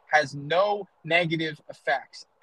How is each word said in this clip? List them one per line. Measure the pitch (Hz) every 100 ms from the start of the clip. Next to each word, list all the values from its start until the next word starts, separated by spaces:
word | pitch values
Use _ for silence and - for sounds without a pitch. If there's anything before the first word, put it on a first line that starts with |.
| -
has | 156 139 143
no | 143 170 208 202 190 _ 156
negative | 170 170 165 160 151 -
effects. | - 160 131 - - - _